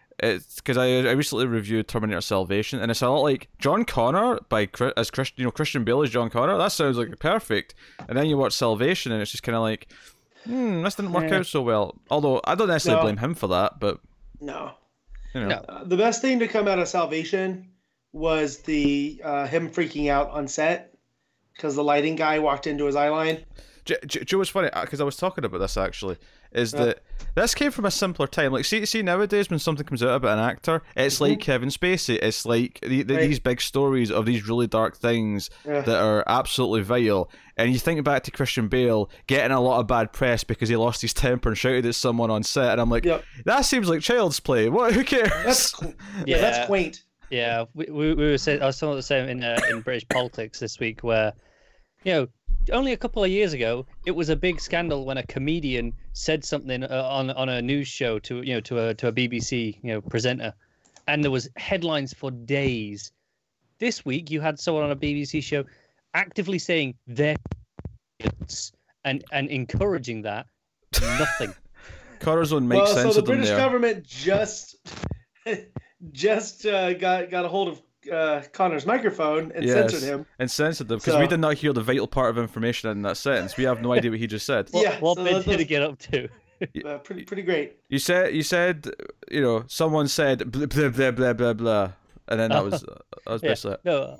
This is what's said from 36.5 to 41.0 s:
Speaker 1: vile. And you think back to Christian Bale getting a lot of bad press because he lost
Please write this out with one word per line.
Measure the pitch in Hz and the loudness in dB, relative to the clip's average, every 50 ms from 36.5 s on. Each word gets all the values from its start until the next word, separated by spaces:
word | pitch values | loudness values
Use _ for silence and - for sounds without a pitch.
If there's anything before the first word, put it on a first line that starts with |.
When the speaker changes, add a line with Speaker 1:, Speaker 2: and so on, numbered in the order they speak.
| - 131 123 92 107 110 | 0 0 0 2 2 0
Speaker 1:
vile. | 98 98 123 123 120 107 101 95 87 - - - - - - | 0 2 2 2 4 4 4 2 0 -2 -8 -20 -20 -12 -2
And | - 113 123 | 0 2 2
you | 127 123 | 2 2
think | - 165 165 151 | 2 0 0 0
back | 135 147 143 127 - | 2 2 0 0 -2
to | - | -4
Christian | - - 139 123 - 131 110 101 | -4 -4 -2 -2 0 -2 0 0
Bale | 127 127 123 120 113 107 101 - - - - - | 2 2 2 4 2 2 0 -2 -6 -12 -4 0
getting | 135 139 117 127 | 2 2 2 2
a | 135 127 | 2 2
lot | 123 127 127 123 | 2 4 2 2
of | 117 | 2
bad | 101 127 117 110 104 | 2 2 2 2 0
press | - - 143 123 120 110 | -2 -2 0 2 2 0
because | - - 113 - 117 110 | -2 -4 -4 -2 0 0
he | 117 | 2
lost | 113 113 120 117 - | 2 2 0 0 -2